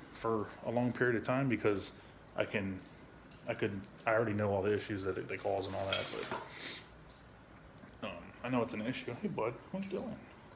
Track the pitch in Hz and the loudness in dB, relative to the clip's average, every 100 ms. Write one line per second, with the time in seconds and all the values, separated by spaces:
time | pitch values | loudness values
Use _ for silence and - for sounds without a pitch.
0 | - - 113 110 101 - 127 120 123 120 | -14 -4 2 2 2 -4 0 4 4 6
1 | 127 117 - 127 139 107 110 98 95 - | 6 6 4 2 4 4 4 4 0 -8
2 | - - - - - 110 98 92 - - | -18 -18 -8 -2 0 2 0 -4 -8 -16
3 | - - - - - 117 110 98 101 - | -18 -18 -18 -14 -4 0 2 0 -6 -4
4 | - 110 117 104 104 98 98 104 - 104 | 4 4 4 4 4 4 4 4 2 -2
5 | 95 90 - 95 101 98 95 95 98 98 | 0 -2 -2 -2 0 0 0 -2 0 0
6 | - - - - - - - - - - | 0 -4 -4 -4 -6 -8 -8 -8 -12 -18
7 | - - - - - - - - - - | -18 -18 -18 -20 -20 -20 -18 -18 -18 -10
8 | 107 87 92 - 120 127 113 110 110 131 | -8 -8 -12 -8 0 2 2 2 -2 -2
9 | - 120 208 147 113 131 - 190 196 196 | -4 -2 -2 2 0 0 -6 -6 -2 -2
10 | 233 - - - - | -4 -8 -10 -18 -18